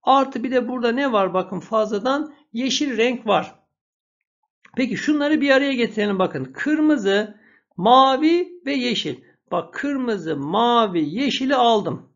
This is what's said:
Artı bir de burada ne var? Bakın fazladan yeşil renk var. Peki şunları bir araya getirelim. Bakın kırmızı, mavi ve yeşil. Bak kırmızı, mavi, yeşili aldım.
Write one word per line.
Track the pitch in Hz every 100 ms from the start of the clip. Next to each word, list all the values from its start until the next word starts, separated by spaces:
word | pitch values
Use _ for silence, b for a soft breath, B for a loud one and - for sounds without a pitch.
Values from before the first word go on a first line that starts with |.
Artı | - 269 269 262
bir | 240
de | 254 226
burada | 247 233
ne | 240 277
var? | 220 190
Bakın | 185 185 185
fazladan | - 220 214 208 240 285 302 B B
yeşil | 226 254 254 294 220
renk | 240 247 220
var. | 185 - - _ _ _ _ _ _ _ _ _ _ _ -
Peki | 262 185
şunları | - 302 285 302
bir | 277
araya | 262 277
getirelim. | 262 233 214 208 190
Bakın | 185 143
kırmızı, | 131 - 294 302 302 285 196 196 214 B B B B -
mavi | 190 254 269 262 302 339 359 - 262
ve |
yeşil. | 277 247 220 160 123 b b _
Bak | 175 165
kırmızı, | - 285 277 240 208 160 147
mavi, | 143 196 240 240 214 175 147
yeşili | 190 277 - 262
aldım. | 269 233 220 165 - -